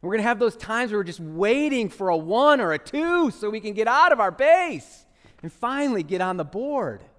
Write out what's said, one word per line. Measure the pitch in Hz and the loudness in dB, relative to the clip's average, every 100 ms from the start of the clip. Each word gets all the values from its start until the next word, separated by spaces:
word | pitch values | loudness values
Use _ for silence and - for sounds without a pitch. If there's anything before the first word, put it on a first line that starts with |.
We're | 175 | -2
gonna | 220 | -2
have | 214 233 | 0 0
those | 233 - | 0 -2
times | - 220 247 | -6 -4 -2
where | 208 | -4
we're | |
just | 180 170 | -4 -8
waiting | 160 160 202 254 302 269 214 | -12 -2 0 2 0 -2 -4
for | - 190 | -4 -2
a | 170 | -2
one | 160 214 285 285 | 0 2 4 4
or | 196 | 2
a | 151 | -2
two | - 285 330 349 311 | -4 -4 0 2 0
so | - 208 | -2 -6
we | 214 | -6
can | 208 | -8
get | 202 220 | -2 2
out | 262 349 | 6 6
of | 277 | 6
our | 202 | 2
base | 170 277 339 349 185 - - _ _ _ _ | 2 4 4 4 -6 -12 -20 _ _ _ _
and | 160 | -16
finally | - 233 269 285 220 | -6 -4 -2 -2 -2
get | 156 185 | -2 -2
on | 185 185 | -2 -2
the | |
board. | 151 202 269 285 180 104 - | -4 -4 -4 -2 -4 -6 -14